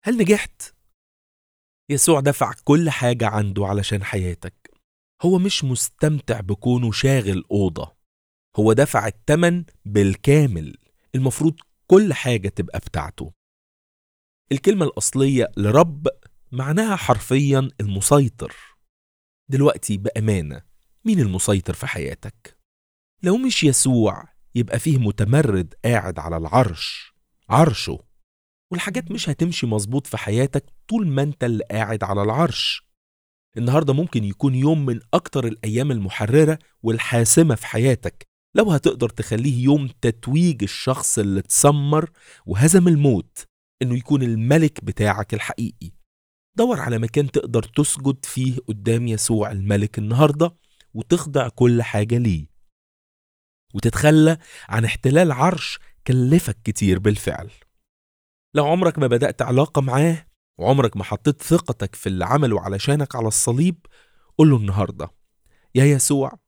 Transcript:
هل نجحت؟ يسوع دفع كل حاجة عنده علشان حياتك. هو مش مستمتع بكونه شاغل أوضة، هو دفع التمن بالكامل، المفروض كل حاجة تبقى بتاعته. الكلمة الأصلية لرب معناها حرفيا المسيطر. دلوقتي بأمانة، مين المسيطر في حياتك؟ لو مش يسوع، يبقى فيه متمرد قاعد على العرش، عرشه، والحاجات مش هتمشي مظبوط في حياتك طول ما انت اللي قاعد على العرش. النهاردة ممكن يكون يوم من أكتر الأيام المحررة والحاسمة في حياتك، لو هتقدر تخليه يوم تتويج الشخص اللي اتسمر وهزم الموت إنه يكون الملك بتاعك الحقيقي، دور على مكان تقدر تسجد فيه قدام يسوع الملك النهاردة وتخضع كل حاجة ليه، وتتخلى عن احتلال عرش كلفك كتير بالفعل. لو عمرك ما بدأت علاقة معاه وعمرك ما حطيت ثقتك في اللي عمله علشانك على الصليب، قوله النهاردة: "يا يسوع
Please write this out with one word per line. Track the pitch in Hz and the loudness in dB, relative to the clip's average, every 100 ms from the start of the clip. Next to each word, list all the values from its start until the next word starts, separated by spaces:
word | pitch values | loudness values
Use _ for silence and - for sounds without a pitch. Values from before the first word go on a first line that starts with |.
هل | - 233 | -4 0
نجحت؟ | 185 208 - _ - _ _ _ _ _ _ _ _ _ _ _ _ | 2 2 0 _ -20 _ _ _ _ _ _ _ _ _ _ _ _
يسوع | 143 - 156 | 0 4 4
دفع | 139 143 113 - | 2 0 -2 -4
كل | - 147 165 | 2 4 4
حاجة | 131 123 123 110 | 0 -2 0 -2
عنده | 107 104 98 101 | 0 -2 -2 -2
علشان | 101 98 104 | -2 -2 -4
حياتك. | 98 104 90 85 92 _ _ _ _ _ _ _ | -4 -4 -4 -6 -12 _ _ _ _ _ _ _
هو | 170 185 | 0 2
مش | 190 - | 2 -2
مستمتع | 135 123 - _ 156 151 - 110 | -2 -4 -6 _ 0 0 -4 -6
بكونه | 95 101 123 123 120 | -4 -4 0 0 0
شاغل | 107 135 135 101 95 - | 0 2 2 0 -4 -2
أوضة، | 104 95 80 - _ _ _ _ _ _ - | 0 0 -2 -14 _ _ _ _ _ _ 0
هو | 107 | 2
دفع | 110 147 113 101 | 4 2 2 -2
التمن | - - 151 175 175 165 _ | -8 -2 2 2 0 -6 _
بالكامل، | - 104 98 95 - 143 143 87 76 - _ _ _ | -2 2 2 2 2 4 4 -2 -8 -14 _ _ _
المفروض | 131 131 - 160 160 _ _ _ | -2 -2 0 -2 -2 _ _ _
كل | 185 214 | 6 6
حاجة | 139 127 117 95 | -2 -2 -2 -2
تبقى | - 90 - | -6 -6 -8
بتاعته. | - 82 73 - 80 _ _ _ _ _ _ _ _ _ _ _ _ | -8 -8 -8 -12 -18 _ _ _ _ _ _ _ _ _ _ _ _
الكلمة | 139 - 202 151 | 0 0 2 -2
الأصلية | - - 131 135 131 113 - | -2 -4 0 2 2 -2 -2
لرب | 101 127 170 143 151 - _ _ _ | 2 4 4 0 -6 -6 _ _ _
معناها | 127 135 160 220 196 | -8 -4 -2 -2 -4
حرفيا | - 117 - 135 139 135 131 _ | 0 -2 0 0 2 0 0 _
المسيطر. | 101 98 - 143 135 - - - - _ _ _ _ _ _ _ _ | -6 -4 2 2 2 -4 -16 -16 -20 _ _ _ _ _ _ _ _
دلوقتي | 135 143 - - 101 | 2 2 2 -4 -4
بأمانة، | 104 113 110 98 76 64 _ _ _ _ | -4 -2 0 0 -2 -12 _ _ _ _
مين | 220 202 | -2 0
المسيطر | 110 92 - 98 - | 0 0 0 0 -2
في | 87 123 | -8 -8
حياتك؟ | - 67 - 110 - - _ _ _ _ _ _ _ | -8 -8 -10 -16 -20 -20 _ _ _ _ _ _ _
لو | 180 214 | 0 0
مش | 262 - | 0 2
يسوع، | 156 131 131 123 107 92 - _ _ | 2 2 2 2 0 -2 -14 _ _
يبقى | 120 117 127 | -6 -4 -2
فيه | - 135 | 0 0
متمرد | 110 - 104 139 143 95 85 - | 0 -2 2 2 2 0 -4 -6
قاعد | 120 117 95 82 | -2 -2 -2 -8
على | 85 82 | -8 -6
العرش، | 82 110 104 80 - - - _ _ _ _ | 0 2 2 -2 -10 -12 -18 _ _ _ _
عرشه، | 139 160 - - 69 _ _ _ _ _ _ _ | 4 4 2 -8 -10 _ _ _ _ _ _ _
والحاجات | 175 208 170 165 | -8 -6 -8 -8
مش | 214 - | -8 -6
هتمشي | 143 165 170 120 | -2 -2 -2 -2
مظبوط | 107 101 135 - | -2 -2 -4 -4
في | - | -10
حياتك | - 107 135 143 - - _ | -4 0 0 -2 -6 -20 _
طول | 226 190 | -2 0
ما | 135 | 0
انت | 143 143 | -2 -2
اللي | 123 110 | -2 -2
قاعد | - 107 107 110 | -4 -6 -4 -4
على | 98 101 | -4 -2
العرش. | 104 110 113 - - - _ _ _ _ _ _ _ - | 0 0 -2 -2 -6 -6 _ _ _ _ _ _ _ -6
النهاردة | 120 139 143 | 0 2 2
ممكن | 135 170 123 | 0 0 -2
يكون | 104 98 143 | -4 -2 -2
يوم | 127 139 160 135 | 2 2 2 -2
من | 117 _ | -4 _
أكتر | 165 - 143 117 | -4 -2 -4 -4
الأيام | 107 110 110 143 | -6 -4 -2 -2
المحررة | 120 95 - 107 139 156 156 _ _ | -2 -4 -4 2 4 4 0 _ _
والحاسمة | 113 117 - 120 117 - 165 | -4 -4 0 0 4 4 4
في | 117 - | 2 -2
حياتك، | 110 131 120 87 - - _ _ | -2 0 0 -4 -12 -20 _ _
لو | 170 220 | 0 2
هتقدر | 151 160 120 120 | 2 0 0 -6
تخليه | - 110 110 131 123 | -4 -6 -2 -2 0
يوم | 127 147 135 | 2 2 0
تتويج | - 120 113 - 147 175 127 | -4 -4 -4 -2 0 0 0
الشخص | 101 - - 131 - - | -6 -6 -4 -4 -4 -2
اللي | 101 95 | -2 -2
اتسمر | - - 143 147 143 151 160 _ - - - | -2 2 4 4 0 0 -2 _ -20 -20 -6
وهزم | 95 151 185 180 | 2 4 6 4
الموت | 156 143 104 - - - _ _ _ | 4 4 0 -4 -16 -20 _ _ _
إنه | 127 123 | -4 -4
يكون | - 147 | 0 0
الملك | 123 110 117 151 156 - | 0 -2 2 2 2 -2
بتاعك | 95 - 104 98 101 | -10 -2 -2 -2 -4
الحقيقي، | 107 - - 113 - 87 - _ _ _ _ _ - | -8 -8 -8 -10 -10 -20 -20 _ _ _ _ _ -2
دور | 240 202 | -2 0
على | - 117 | -2 -4
مكان | 113 147 143 | -2 -2 0
تقدر | 143 - 117 | -2 -2 -4
تسجد | 107 - 147 - 135 135 | -2 -2 -2 -2 -4 -4
فيه | - - 131 127 | -8 -4 -4 -4
قدام | - 107 98 117 120 | -8 -8 -2 -2 -2
يسوع | 110 - 113 104 | -4 -2 -2 -2
الملك | 101 98 101 107 - | -4 -2 0 -2 -4
النهاردة | 107 120 151 147 170 170 _ _ _ | -4 2 2 4 -2 _ _ _ _
وتخضع | 110 - 175 160 139 120 | -14 -2 -2 0 -4 -4
كل | - 123 120 | 2 2 2
حاجة | 113 107 107 120 | 0 -4 -2 0
ليه، | 117 85 73 _ _ _ _ _ _ _ _ _ _ _ _ | 0 -2 -4 _ _ _ _ _ _ _ _ _ _ _ _
وتتخلى | 101 117 - 151 156 156 165 - - - | -2 -2 2 4 6 4 2 -6 -20 -6
عن | 110 | -2
احتلال | 113 - 131 143 180 | -2 0 2 4 4
عرش | 127 160 170 - - - - - | 2 0 0 -8 -14 -18 -14 -2
كلفك | 127 127 165 - 104 | 0 4 2 2 -6
كتير | - 104 101 90 | -6 -2 0 2
بالفعل. | 104 104 - - 95 - _ _ _ _ _ _ _ _ _ | 2 0 -4 -8 -12 -20 _ _ _ _ _ _ _ _ _
لو | 147 143 | -2 0
عمرك | 175 175 - | 2 0 0
ما | 131 | 0
بدأت | 120 143 - | 2 0 -2
علاقة | - 127 156 151 | 0 2 2 0
معاه | 135 127 160 160 - _ _ - | 0 2 2 0 -8 _ _ -4
وعمرك | 90 135 135 101 | 0 2 2 -2
ما | |
حطيت | 98 104 - 139 | -8 -2 -2 -2
ثقتك | - 170 - 117 101 | 0 0 0 -8 -8
في | - - | -8 -6
اللي | 95 | -4
عمله | 87 143 143 101 | -2 0 0 -2
علشانك | 95 95 - 147 139 127 | -4 -6 -2 -2 -2 -4
على | 113 | -2
الصليب، | - - 120 175 175 - _ _ _ _ - | -2 -2 0 0 -2 -14 _ _ _ _ 4
قوله | 156 131 | 6 6
النهاردة: | 101 98 90 - 80 _ _ _ _ _ _ | 0 -2 -2 -6 -14 _ _ _ _ _ _
"يا | 123 | 2
يسوع | 139 139 - 143 135 - | 4 4 0 0 -2 -8